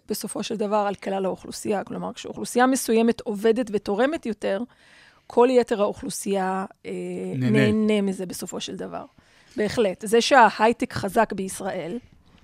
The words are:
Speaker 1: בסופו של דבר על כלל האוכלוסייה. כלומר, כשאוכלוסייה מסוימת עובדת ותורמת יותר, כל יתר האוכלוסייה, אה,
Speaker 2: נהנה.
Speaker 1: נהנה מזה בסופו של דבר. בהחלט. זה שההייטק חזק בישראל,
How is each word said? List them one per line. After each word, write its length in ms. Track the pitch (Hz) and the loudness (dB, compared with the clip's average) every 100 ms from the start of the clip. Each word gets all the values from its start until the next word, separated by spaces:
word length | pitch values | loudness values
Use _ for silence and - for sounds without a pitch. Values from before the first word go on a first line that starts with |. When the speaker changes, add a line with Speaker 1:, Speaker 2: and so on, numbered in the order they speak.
| - | -8
Speaker 1:
בסופו 360 | 214 208 262 | -8 -6 -6
של 140 | 208 214 | -6 -4
דבר 280 | 208 214 202 | 0 0 0
על 80 | 190 | -4
כלל 300 | 196 196 190 | -4 -2 -2
האוכלוסייה. 580 | 180 - - 226 196 | -4 -10 -8 -4 -4
כלומר, 300 | - 180 185 | -4 -8 -8
כשאוכלוסייה 540 | - - - 208 233 254 | -10 -12 -10 -2 2 4
מסוימת 540 | 262 - 226 233 226 | 2 2 2 4 0
עובדת 480 | - 202 226 226 226 | -4 0 2 2 0
ותורמת 520 | 202 - 202 269 320 240 | -4 -2 0 0 -2 -6
יותר, 360 | 202 202 196 - _ _ - - _ - | -6 -4 -4 -6 _ _ -20 -20 _ -2
כל 200 | - 247 | 4 4
יתר 300 | 247 226 208 | 4 2 2
האוכלוסייה, 840 | 208 196 269 - - 196 185 190 190 _ 190 | 0 -2 -8 -8 -4 -2 -2 -4 -6 _ -12
אה, 60 | 185 180 180 185 131 | -8 -8 -8 -6 -2
Speaker 2:
נהנה. 360 | 240 214 208 | 2 4 4
Speaker 1:
נהנה 300 | 214 214 214 | 4 2 2
מזה 240 | 196 190 180 | 0 -4 -8
בסופו 340 | - 185 180 | -10 -10 -10
של 160 | - 190 | -10 -10
דבר. 300 | 190 170 - _ _ _ _ - | -10 -12 -14 _ _ _ _ -4
בהחלט. 460 | 208 - 208 175 214 | -2 0 0 -2 2
זה 140 | 233 | 2
שההייטק 720 | - 277 214 - 220 233 240 | 6 8 8 6 2 2 -4
חזק 400 | - 202 202 214 | -4 -2 0 0
בישראל, 640 | 202 190 - 196 185 160 233 - _ _ _ | -2 -8 -6 -6 -6 -6 -8 -12 _ _ _